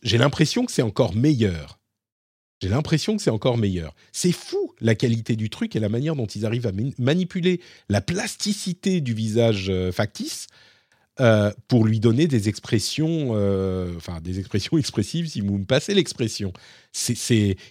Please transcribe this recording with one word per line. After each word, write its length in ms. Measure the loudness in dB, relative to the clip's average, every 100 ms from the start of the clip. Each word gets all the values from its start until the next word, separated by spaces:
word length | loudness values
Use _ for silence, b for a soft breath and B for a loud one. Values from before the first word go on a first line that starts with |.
j'ai 160 | 0 4
l'impression 460 | 4 4 0 2
que 80 | -2
c'est 100 | 0
encore 320 | 0 2 0 2
meilleur. 600 | 2 4 2 0 -10 -20 _ _ _ _ _ _ _ _
J'ai 60 | -2
l'impression 480 | -2 0 -2 0 0
que 60 |
c'est 80 | 0
encore 260 | 2 2 2
meilleur. 360 | 0 -2 -6 -14 b
C'est 200 | 0 0
fou, 420 | 0 -4 -4 -4 _
la 140 | 0
qualité 400 | 2 2 0 -2
du 140 | -4 -4
truc 240 | -4 -4
et 60 | -2
la 80 | -2
manière 260 | -2 -2
dont 120 | -4 -4
ils 180 | -4 -4
arrivent 200 | -2 -2
à 60 |
mi-, 220 | -4 -4 0
manipuler 640 | 2 2 0 0 0 0 B B B
la 140 | 0
plasticité 960 | 0 -4 -4 -6 -4 -4 -6 -4 -2 0
du 140 | -2
visage, 540 | -2 0 2 2 2 0
euh, 200 | 0 0
factice, 540 | -2 -4 -4 -10 -10 -14 b b b b b b 2
euh, 300 | 4 6 2 -2 2
pour 160 | 4 4
lui 140 | 4
donner 260 | 4 4 2
des 220 | 2 0
expressions, 800 | -4 -2 -2 0 -2 -2 0 0
euh, 640 | 0 0 0 0 -2 -4 -8
enfin, 240 | -10 -10
des 180 | -6 -6
expressions 360 | -4 -4 0 -2
<laughs> 0 |
expressives, 480 | 0 -2 -2 -4 -6
si 140 | -4
vous 160 | -2 -2
me 80 |
passez 300 | 0 -2 2
l'expression. 580 | 0 0 -4 -4 -4 -8 -8 B B B
C'est, 220 | -6 -4
c'est, 420 | -4 2 4 4 0 B